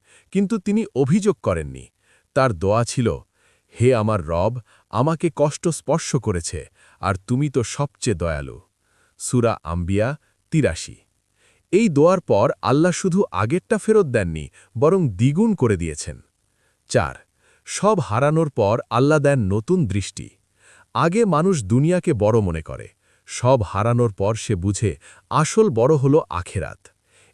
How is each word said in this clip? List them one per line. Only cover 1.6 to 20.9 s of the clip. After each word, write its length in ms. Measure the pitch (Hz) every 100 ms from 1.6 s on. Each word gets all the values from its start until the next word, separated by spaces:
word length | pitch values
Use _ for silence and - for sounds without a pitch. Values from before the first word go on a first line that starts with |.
| 73 65 62 _ _ _ _
তার 180 | - 131
দোয়া 320 | 87 98 107
ছিল, 340 | 117 - 113 69 - _ _ _ _ -
"হে 140 | 123
আমার 320 | 120 107 107 76
রব, 320 | 82 101 123 - _ _
আমাকে 400 | 110 143 165 175 -
কষ্ট 320 | 147 - 180
স্পর্শ 480 | 151 - 160 - 143
করেছে, 500 | 110 87 - 80 67 _ _ _
আর 140 | 92 98 -
তুমি 240 | 123 147
তো 120 | 131
সবচেয়ে 520 | 113 - 143 _ 127
দয়ালু।" 460 | 87 85 73 67 57 - _ _ _ _ _
সূরা 400 | - 123 117 104
আম্বিয়া, 520 | 76 85 87 98 113 147 _ _ _
তিরাশি। 460 | 160 110 82 - - _ _ _ _ _ _ _
এই 180 | 185 226
দোয়ার 320 | 139 160 185
পর 300 | - 101 120 -
আল্লাহ 300 | 101 139 175
শুধু 320 | - 190 180 -
আগেরটা 480 | 90 107 175 - 214
ফেরত 280 | - 220 160
দেননি, 420 | 117 87 78 71 - _ 113
বরং 300 | 143 196 151
দ্বিগুণ 460 | 90 127 151 226
করে 220 | 190 120 95
দিয়েছেন। 440 | 85 73 - 62 _ _ _ _ _ _ -
চার, 260 | 123 76 - _ _ _ _
সব 360 | - - 202 214
হারানোর 500 | 101 107 143 156 156
পর 300 | - 101 117 -
আল্লাহ 280 | 117 139 156
দেন 200 | 143 139
নতুন 480 | 98 104 110 185 120
দৃষ্টি। 440 | 98 - - 58 - _ _ _ _ _